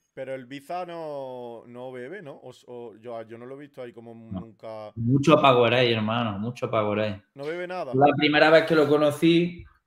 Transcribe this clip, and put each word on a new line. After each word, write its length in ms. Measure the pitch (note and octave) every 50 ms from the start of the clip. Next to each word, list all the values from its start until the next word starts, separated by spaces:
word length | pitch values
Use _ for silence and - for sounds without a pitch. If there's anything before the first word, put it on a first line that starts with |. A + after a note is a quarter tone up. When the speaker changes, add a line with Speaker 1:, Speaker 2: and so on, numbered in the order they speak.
| _ _ -
Speaker 1:
pero 200 | C3+ C3 C3 C3
el 100 | C3+ B2+
Biza 400 | A#2+ C#3 C#3+ C#3 - F3 F3+ F#3
no, 800 | E3+ E3+ E3+ D#3+ D3+ D3 C#3 C3+ C3 B2+ B2 B2 A#2+ A#2 A2+ -
no 260 | A#2+ A#2+ B2 B2+ C3
bebe, 300 | B2+ B2 B2 C3+ F3+ G#3
¿no? 140 | F3 C#3 D3+
O 160 | - - B2+
s-, 140 | B2 - _ -
o 260 | B2 A#2+ A#2+ A#2 G2+ A2
yo, 220 | A2 A#2+ A#2 A2+ A2+
yo 140 | A2 A#2 A#2
no 80 | A#2+ B2+
lo 80 | C3+
he 40 | C#3
visto 200 | D3 C#3+ _ C3+
ahí 100 | B2+ A#2+
como 220 | - A#2 A2+ A#2 A2+
Speaker 2:
No. 260 | A2+ A2+ A2 A2 -
Speaker 1:
nunca. 500 | A2+ A2+ A2 _ - A2+ A2 G#2+ G#2+ G#2+ -
Speaker 2:
Mucho 460 | A2+ A2+ A#2+ C3+ C#3 C3+ D#3 D3+ D3
Powerade, 500 | C#3 C#3 B2+ B2 A#2+ A2+ A#2 B2+ B2+ A#2+
hermano, 460 | A2+ A2 G#2+ G#2+ A2+ A#2+ A#2 A2 G2+ G2
mucho 320 | G#2 A#2+ B2 - C3 G#2+
Powerade. 540 | A2+ A2 G#2+ G#2 G#2 G#2 G#2+ G#2+ G2 F#2+ - _ _
Speaker 1:
¿No 120 | C3+ C#3
bebe 220 | D3+ E3 F3 F3+ F3
nada? 260 | F#3 F3+ D#3+ C3 B2
Speaker 2:
La 180 | C3 C#3 D3 C#3
primera 360 | C#3 D3 D3 D3 D3+ D#3 D#3
vez 140 | D#3+ D#3+ D#3
que 100 | - E3
lo 120 | D#3 D3 C3+
conocí, 800 | D3 D3 D3+ D3 - - E3+ E3 E3+ E3 F3 F3 F3 F3 - - _ _ _